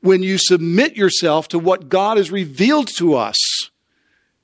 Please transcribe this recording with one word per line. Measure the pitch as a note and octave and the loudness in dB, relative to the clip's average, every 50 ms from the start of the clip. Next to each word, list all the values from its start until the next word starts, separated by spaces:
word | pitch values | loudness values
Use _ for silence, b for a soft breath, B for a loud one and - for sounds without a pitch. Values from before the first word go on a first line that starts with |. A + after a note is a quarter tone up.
when | - F#3 F#3+ F#3 F#3 | 2 2 2 2 2
you | F#3+ F#3+ F3+ | -2 -2 -2
submit | - - F#3 E3 E3 E3+ E3+ G#3 C#4 D#4 - | 2 2 2 2 2 0 2 2 0 0 0
yourself | A3+ G3 F3+ - - F3 D#3+ D3+ D#3+ D#3 - | 0 0 0 0 0 0 0 0 0 -2 -4
to | - E3+ | -6 -2
what | E3 F#3 F#3 F#3 E3 C3 | 0 0 0 -2 -2 -2
God | F#3+ F#3+ G3 G#3+ A3+ | 0 0 0 2 0
has | G#3 F#3+ D#3 | 0 0 -2
revealed | F#3+ G3 F3 D3 C3 C3 G3 B3+ D4+ D4+ B3+ - - | -4 -6 -6 -6 -2 0 2 2 2 2 0 -4 -4
to | - F3 E3 C#3+ | -2 0 0 0
us, | B2 G#2+ G2+ - - - - - - - - _ _ _ _ _ _ _ _ _ _ _ _ _ _ | 0 0 -2 -2 -2 -2 -4 -4 -6 -8 -12 _ _ _ _ _ _ _ _ _ _ _ _ _ _